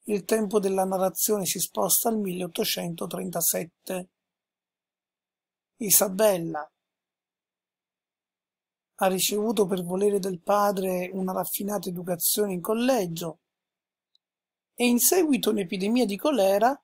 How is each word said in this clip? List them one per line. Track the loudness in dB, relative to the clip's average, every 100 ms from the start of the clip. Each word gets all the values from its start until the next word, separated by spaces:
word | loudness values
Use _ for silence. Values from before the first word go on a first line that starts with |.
| -2
Il | -4 0
tempo | 0 2 0
della | 0 0
narrazione | 0 2 0 0 0 0 0
si | -4
sposta | -4 -2 0 2 0
al | -2
milleottocentotrentasette. | -2 -4 -6 -4 -4 -2 -4 -6 -8 -6 -6 -2 -2 -2 -4 _ -10 -10 -10 _ _ _ _ _ _ _ _ _ _ _ _ _ _ _ _ _
Isabella | 0 2 2 2 2 2 -2 -6 -10 _ _ _ _ _ _ _ _ _ _ _ _ _ _ _ _ _ _ _ _ _ _ 0
ha | 0
ricevuto | 2 0 0 0 0 0
per | 0
volere | -2 0 2 0
del | -2 -6
padre | 0 2 4 2 -2 -2 -4
una | -4 -4
raffinata | -2 -4 -4 -4 -4 -6
educazione | -8 -6 -2 0 0 0
in | -2
collegio | -2 0 2 2 0 -4 -8 -10 _ _ _ _ _ _ _ _ _ _ _ _ _
e | 0 2
in | 4
seguito | 4 4 4 2 2
a |
un'epidemia | 0 -2 -2 0 2 0
di | 0
colera | 0 2 4 4 4 2